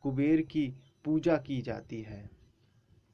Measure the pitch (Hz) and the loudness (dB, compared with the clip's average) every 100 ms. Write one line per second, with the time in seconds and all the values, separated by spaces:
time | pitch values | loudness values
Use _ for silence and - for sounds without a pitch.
0 | 139 127 143 156 156 156 139 131 - _ | -4 2 4 4 2 -2 -2 -4 -16 _
1 | - 156 170 160 135 135 120 107 - 113 | -2 2 4 2 0 -6 -4 -8 -8 -10
2 | 107 104 101 - _ _ _ _ _ _ | -10 -12 -16 -20 _ _ _ _ _ _
3 | _ | _